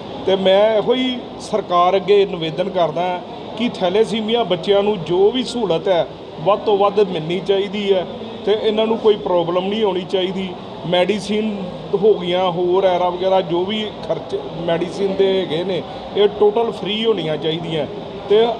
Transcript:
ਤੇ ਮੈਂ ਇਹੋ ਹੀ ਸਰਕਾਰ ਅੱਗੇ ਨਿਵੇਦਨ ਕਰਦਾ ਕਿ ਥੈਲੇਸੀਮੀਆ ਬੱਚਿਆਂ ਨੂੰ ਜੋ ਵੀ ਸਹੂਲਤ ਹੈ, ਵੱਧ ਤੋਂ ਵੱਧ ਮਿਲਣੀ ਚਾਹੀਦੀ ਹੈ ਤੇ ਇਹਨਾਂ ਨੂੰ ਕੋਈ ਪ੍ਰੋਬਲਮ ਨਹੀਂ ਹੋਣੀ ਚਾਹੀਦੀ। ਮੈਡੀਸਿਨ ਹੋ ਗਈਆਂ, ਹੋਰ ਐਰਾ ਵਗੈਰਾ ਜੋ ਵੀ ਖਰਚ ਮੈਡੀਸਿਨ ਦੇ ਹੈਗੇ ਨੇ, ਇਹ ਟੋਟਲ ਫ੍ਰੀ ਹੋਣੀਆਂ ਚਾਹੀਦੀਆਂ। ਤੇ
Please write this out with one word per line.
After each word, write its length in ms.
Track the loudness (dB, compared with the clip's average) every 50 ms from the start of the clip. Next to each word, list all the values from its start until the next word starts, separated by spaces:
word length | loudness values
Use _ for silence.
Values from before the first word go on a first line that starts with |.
| -12 -12 -12 -6 0
ਤੇ 100 | 0 0
ਮੈਂ 400 | 2 4 4 6 6 6 4 4
ਇਹੋ 180 | 2 2 2 2
ਹੀ 240 | 2 0 -2 -2 -4 -8 -12 -14 -14
ਸਰਕਾਰ 560 | -8 -4 -4 -4 -2 0 2 4 4 4 4
ਅੱਗੇ 300 | 2 2 4 4 4 4
ਨਿਵੇਦਨ 420 | 4 0 -4 -4 -4 -2 -2 -4 -2
ਕਰਦਾ 520 | 0 0 0 0 0 0 -2 -2 -2 -4 -6 -10 -12 -14 -12 -12 -6 -4
ਕਿ 100 | -4 -4
ਥੈਲੇਸੀਮੀਆ 760 | -2 -2 0 2 2 2 2 2 0 -2 -2 0 0 0 0
ਬੱਚਿਆਂ 380 | 0 -2 -2 0 2 2 4 4
ਨੂੰ 220 | 2 0 -2 -2
ਜੋ 260 | -2 2 4 4 4
ਵੀ 140 | 4 2 -2
ਸਹੂਲਤ 440 | -4 -4 -2 -2 0 0 0 0 2
ਹੈ, 180 | 2 2 0 -2 -6 -12 -16 -16 -14 -4
ਵੱਧ 200 | 0 0 0 2
ਤੋਂ 180 | 2 2 2 4
ਵੱਧ 220 | 4 2 4 2
ਮਿਲਣੀ 400 | 2 2 0 -4 -4 -4 -4 -2
ਚਾਹੀਦੀ 520 | 0 0 0 0 0 -2 -4 -2 0 2 2
ਹੈ 140 | 2 0 -2 -8 -10 -12 -12 -12 -6 -2
ਤੇ 60 | 0 0 2 2
ਇਹਨਾਂ 240 | 0 0 2 2
ਨੂੰ 120 | 0 0 2
ਕੋਈ 180 | 4 2 2
ਪ੍ਰੋਬਲਮ 500 | 2 2 0 0 2 2 2 0 0 0
ਨਹੀਂ 180 | 0 0 0 0
ਹੋਣੀ 160 | 0 0 -2
ਚਾਹੀਦੀ। 480 | -2 -2 -2 0 0 -2 -2 -4 -6 -6 -8 -10 -12 -14 -12 -10 -4
ਮੈਡੀਸਿਨ 760 | 0 2 2 2 2 0 -2 -2 -2 -2 0 0 -2 -4 -4 -6 -8 -10 -10 -6 -4 -2 2 4
ਹੋ 120 | 4 4
ਗਈਆਂ, 360 | 4 2 0 0 2 2 0
ਹੋਰ 340 | 0 0 0 2 2 4 4
ਐਰਾ 240 | 4 4 2 2 0
ਵਗੈਰਾ 320 | 0 0 0 2 2 2
ਜੋ 240 | 2 0 0 -2 -2
ਵੀ 260 | -2 -2 -4 -4 -6 -8 -8 -6 -6
ਖਰਚ 280 | -6 -6 -4 -6 -8 -8 -8 -8 -8 -6
ਮੈਡੀਸਿਨ 540 | -2 -2 -2 0 -2 -4 -4 -2 -2 -2 0
ਦੇ 240 | 2 2 2 2 0
ਹੈਗੇ 240 | 0 -2 -2 -4 -2
ਨੇ, 180 | -2 -4 -4 -4 -6 -10 -12 -12 -4 2
ਇਹ 120 | 2 2 2
ਟੋਟਲ 420 | 4 4 2 4 4 2 0 -2
ਫ੍ਰੀ 340 | -2 -4 -4 -4 -2 0 0
ਹੋਣੀਆਂ 320 | 0 0 0 0 -2 -4
ਚਾਹੀਦੀਆਂ। 500 | -2 -2 -2 -2 -4 -4 -4 -4 -4 -4 -4 -6 -10 -12 -12 -12 -10 -2 2
ਤੇ 180 | 4 4 4 2 0 0